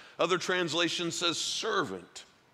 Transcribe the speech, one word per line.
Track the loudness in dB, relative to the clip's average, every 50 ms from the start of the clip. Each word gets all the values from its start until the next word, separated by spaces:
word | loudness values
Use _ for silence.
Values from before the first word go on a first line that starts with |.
| -18 -10 -2 0
other | 2 2 2
translation | 0 2 0 2 2 2 2 2 2 2 2 0 -2 -2 -2
says, | -2 0 0 0 0
servant, | 0 -2 -2 -2 -2 -2 0 0 0 0 0 -4 -8 -10 -14 -16 -18 -18 -18 _ _ _ _